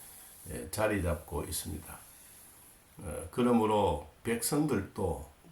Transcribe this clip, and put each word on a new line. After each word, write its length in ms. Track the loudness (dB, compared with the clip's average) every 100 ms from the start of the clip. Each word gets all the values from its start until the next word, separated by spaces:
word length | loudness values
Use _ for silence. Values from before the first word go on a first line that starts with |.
| -20 -20 -20 -20 -12
에, 200 | -12 -8
자리 320 | -2 0 2
잡고 400 | 0 0 -4 -6
있습니다. 560 | -6 -6 -6 -8 -10 -16 -18 -20 -20 -20 -20 -20 -20 -20 -20 -14
어, 240 | -10 -8 -4
그러므로 760 | 2 4 6 6 4 4 0 -6 -8
백성들도 1080 | -4 -2 0 2 2 0 -2 -4 -2 -4 -8 -20 -20